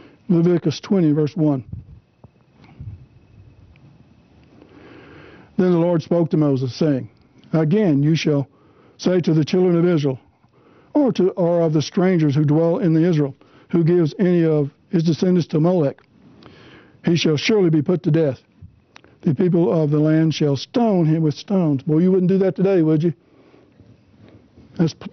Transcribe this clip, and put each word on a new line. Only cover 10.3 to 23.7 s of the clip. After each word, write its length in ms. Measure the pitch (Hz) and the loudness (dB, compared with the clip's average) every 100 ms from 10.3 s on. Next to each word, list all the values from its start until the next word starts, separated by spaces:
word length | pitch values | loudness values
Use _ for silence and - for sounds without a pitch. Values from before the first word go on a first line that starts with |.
| _ _ _ _ _ _ | _ _ _ _ _ _
or 200 | 294 269 | -2 0
to, 180 | 180 185 | 0 0
or 320 | - 170 175 | 0 0 0
of 100 | 165 | 0
the 80 | 151 | 0
strangers 540 | 131 - 180 180 151 | -2 -2 0 2 0
who 100 | 139 | 0
dwell 340 | 147 151 165 170 | 0 2 0 0
in 140 | 180 | 0
the 100 | 160 175 | 0 2
Israel, 260 | 156 139 - _ - - | 0 -2 -6 _ -20 -4
who 120 | 175 | 0
gives 300 | 160 175 156 - | 2 2 0 0
any 260 | 180 175 | 0 2
of 260 | 160 151 143 - _ | 0 0 -2 -8 _
his 120 | 165 | -2
descendants 440 | 165 151 185 180 - | -2 0 0 0 0
to 120 | 156 | 0
Molech, 420 | 165 185 139 - _ _ - - - - - - - _ - | 0 0 -2 -6 _ _ -20 -20 -20 -20 -20 -20 -20 _ -2
he 100 | 170 | 0
shall 220 | 165 147 | 0 -2
surely 320 | - 214 180 | 0 2 2
be 100 | 156 | 0
put 220 | 143 180 | 0 -2
to 80 | 175 | 0
death. 300 | 156 151 123 _ _ - _ _ - - _ | 0 0 -4 _ _ -20 _ _ -20 -20 _
The 120 | - | -4
people 380 | 135 180 170 175 | 0 0 2 0
of 180 | 170 151 | 0 0
the 80 | 151 | 0
land 360 | 156 156 160 | 2 2 0
shall 220 | - 147 139 | 0 -2 -2
stone 500 | - 247 233 185 156 | -4 -2 0 2 0
him 160 | 160 | 0
with 120 | 156 | -2
stones." 500 | - - 190 165 139 | -4 -4 -2 0 -2
Boy, 160 | - 151 | 0 0
you 100 | 185 | 2
wouldn't 160 | 190 180 | 2 2
do 100 | 190 | 0
that 160 | 190 | 0
today, 280 | 180 190 190 | 0 0 2
would 200 | 156 156 | 2 0
you? 120 | 170 - _ _ _ _ _ | 0 -4 _ _ _ _ _